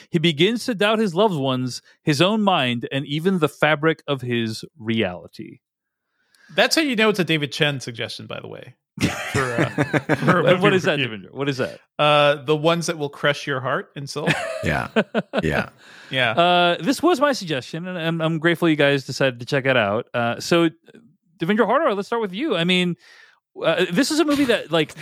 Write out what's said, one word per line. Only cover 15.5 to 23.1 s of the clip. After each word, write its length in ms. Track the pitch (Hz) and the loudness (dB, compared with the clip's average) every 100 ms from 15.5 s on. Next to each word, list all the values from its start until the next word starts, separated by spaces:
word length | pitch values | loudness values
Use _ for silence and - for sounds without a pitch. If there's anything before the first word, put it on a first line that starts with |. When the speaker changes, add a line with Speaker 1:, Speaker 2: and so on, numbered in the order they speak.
| 69 - - - - - | -2 -6 -14 -20 -20 -6
Speaker 2:
Yeah. 200 | 131 120 | -2 0
Speaker 1:
Uh, 440 | 120 175 175 175 175 | 2 4 4 2 0
this 200 | 165 277 | -2 0
was 180 | 330 311 | 2 2
my 120 | 294 | 2
suggestion, 540 | 269 180 139 - 160 185 | 0 -4 -6 -6 -10 -8
and 100 | 185 | -6
I'm, 240 | 160 165 | -4 -2
I'm 160 | 160 165 | -2 0
grateful 320 | 165 165 175 | 0 2 2
you 60 | 147 | 4
guys 300 | 143 143 131 | 4 2 -2
decided 340 | 135 135 120 | -2 -2 -2
to 60 | 123 | -4
check 180 | 143 131 | -2 2
it 100 | 127 | 2
out. 300 | 101 107 - | 2 0 -2
Uh, 260 | 120 117 107 | -2 -2 -4
so, 300 | - 170 165 - - - - _ _ _ | 0 2 2 -2 -16 -20 -20 _ _ _
Devendra 260 | 165 214 202 | -2 2 2
Hardawar, 300 | 262 320 202 | 2 2 -2
let's 120 | 196 | -4
start 120 | 233 | -4
with 100 | 214 | -4
you. 220 | 185 311 185 | -6 -2 0
I 80 | |
mean, 320 | 170 180 180 165 - | 2 2 0 -2 -10